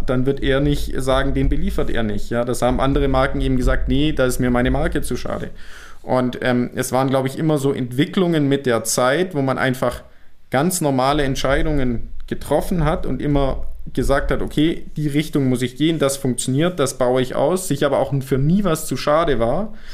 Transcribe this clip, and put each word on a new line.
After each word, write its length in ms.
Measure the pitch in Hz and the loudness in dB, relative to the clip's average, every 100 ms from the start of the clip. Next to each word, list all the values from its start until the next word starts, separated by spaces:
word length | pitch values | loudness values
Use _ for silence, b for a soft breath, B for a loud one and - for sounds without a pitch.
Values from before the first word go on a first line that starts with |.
dann 220 | - 127 127 | 2 2 2
wird 160 | 135 | 0
er 160 | 143 135 | 2 2
nicht 420 | 147 143 - - | 2 0 0 -2
sagen, 320 | 131 131 139 | 0 2 2
den 160 | 135 135 | 2 2
beliefert 420 | - 190 170 139 | 2 0 2 0
er 120 | 113 | 0
nicht. 260 | 110 101 - | 0 0 0
Ja, 160 | 120 | -2
das 160 | 120 117 | -2 0
haben 200 | 123 123 | 0 2
andere 260 | 135 143 139 | 2 2 2
Marken 340 | 131 127 143 | 2 2 0
eben 160 | - 127 | 0 2
gesagt, 300 | 117 107 - | 2 2 2
nee, 260 | 131 151 | 2 2
da 140 | 147 127 | 2 0
ist 140 | 127 | 2
mir 100 | 123 | 2
meine 220 | 123 127 | 2 2
Marke 300 | 131 170 156 | 2 0 -2
zu 140 | - 120 | -2 -4
schade. 340 | 110 104 - - B B B B | -4 -6 -8 -10 B B B B
Und, 380 | - 127 123 - | -2 0 0 -2
ähm, 280 | 127 123 123 | 0 0 0
es 160 | - 127 | -4 -2
waren, 180 | 127 135 | 0 2
glaub 160 | 135 | 0
ich, 140 | 131 127 | -2 -2
immer 200 | 160 151 | 0 0
so 140 | 135 | 0
Entwicklungen 760 | 135 123 123 180 196 175 160 139 | -2 -2 -2 0 2 2 2 2
mit 180 | 139 131 | 2 2
der 160 | 113 | 0
Zeit, 540 | 113 - 127 147 185 151 | 0 0 2 2 0 -2
wo 60 | |
man 160 | 135 127 | -2 0
einfach 440 | 127 127 123 - - b b b - | 0 0 -2 -4 -12 b b b -4
ganz 300 | 127 170 185 | 0 0 0
normale 420 | 151 131 131 147 | 0 2 2 2
Entscheidungen 840 | 139 131 131 143 160 147 127 113 - - - | 0 0 0 2 2 2 0 0 -4 -4 -4
getroffen 580 | - - 151 - 180 | -6 0 0 0 0
hat 220 | 151 175 - | 0 0 -2
und 160 | 131 | -2
immer 420 | 147 143 135 131 - - - | 0 2 2 0 -4 -4 -6
gesagt 360 | - 127 139 - | -2 2 2 2
hat, 120 | 127 | -2
okay, 420 | 104 - 160 - - - | -2 0 0 0 -6 -4
die 100 | 151 | -2
Richtung 400 | 143 - 151 131 | -2 0 0 2
muss 140 | 123 | 0
ich 140 | 123 - | -2 -2
gehen, 220 | 156 156 | 0 2
das 200 | 139 135 | 0 0
funktioniert, 600 | 131 117 - 131 170 175 | -2 -2 -2 0 0 0
das 200 | 131 - | -2 0
baue 240 | 123 127 | 0 2
ich 120 | 127 | 0
aus, 340 | - 139 185 - | 0 0 0 -2
sich 180 | 139 147 | -2 0
aber 120 | 123 | 0
auch 140 | 135 139 | 0 -2
für 140 | 131 127 | -2 0
nie 260 | 143 196 | 2 2
was 240 | 196 156 - | 2 0 -2
zu 120 | 151 | -4
schade 400 | - 151 165 123 | 0 2 2 2
war, 340 | 117 156 214 B B | 2 0 -2 B B